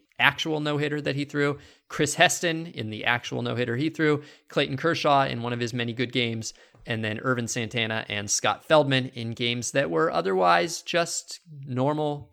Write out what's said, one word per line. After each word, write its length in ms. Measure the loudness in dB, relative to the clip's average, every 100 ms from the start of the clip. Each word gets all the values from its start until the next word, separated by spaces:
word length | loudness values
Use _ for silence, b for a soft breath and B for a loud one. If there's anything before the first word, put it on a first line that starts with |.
| _ 2
actual 400 | 2 2 -2 -2
no-hitter 420 | 0 0 -2 -2
that 140 | -2 -4
he 100 | -4
threw, 320 | 0 0 -2 B B _
Chris 260 | 0 0
Heston 540 | 6 4 6 0 -2 -6
in 240 | -8 -8
the 140 | -4 0
actual 360 | 0 -2 -4
no-hitter 340 | -2 -2 -2 0
he 140 | -2
threw, 320 | 0 2 2 -2 B _
Clayton 280 | -2 0 0
Kershaw 480 | 0 2 4 4 4
in 160 | -2
one 120 | -4
of 60 | -2
his 140 | -2
many 200 | -2 -4
good 180 | -2 -2
games, 420 | 0 0 -2 -6 b b b -6
and 180 | -4
then 160 | -2 -2
Irvin 280 | -2 -2 -2
Santana 580 | -4 -4 -2 -2 -2 -4
and 220 | -6 -2
Scott 340 | 0 0 0
Feldman 440 | 4 4 6 2 0 -6
in 160 | -8
games 400 | -2 -2 -2 -2
that 180 | -2 0
were 220 | 2 2
otherwise 720 | 2 0 2 4 4 2 -4
just 560 | -2 -2 0 -4 -10 -16 -16 -16 -6
normal 680 | 0 0 0 -2 -4 -10